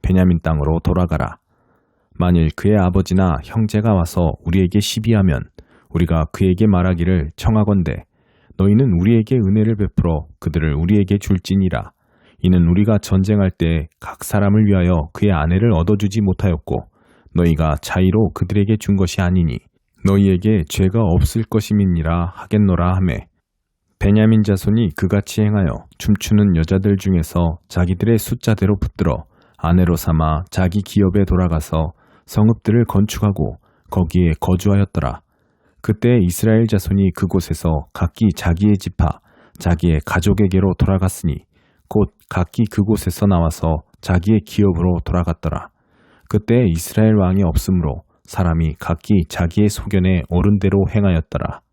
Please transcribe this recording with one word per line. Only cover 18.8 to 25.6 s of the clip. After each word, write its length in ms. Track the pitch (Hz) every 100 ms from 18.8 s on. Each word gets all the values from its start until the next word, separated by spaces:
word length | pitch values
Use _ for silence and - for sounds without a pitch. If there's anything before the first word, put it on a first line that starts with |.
| - 98
것이 260 | 92 -
아니니 380 | 90 92 82 62 _ _ _ _
너희에게 600 | 95 98 98 92 101 107 80
죄가 320 | - 95 113
없을 440 | 104 87 - 117
것임이니라." 880 | 110 110 - 107 98 85 80 85 87
하겠노라 640 | - - 107 101 87 87 92
하매, 320 | 92 64 - _ _ _ _ _ _ _
베냐민 420 | 98 107 110 110
자손이 540 | 104 95 - 110 110 -
그같이 480 | 95 101 - -
행하여 420 | 104 104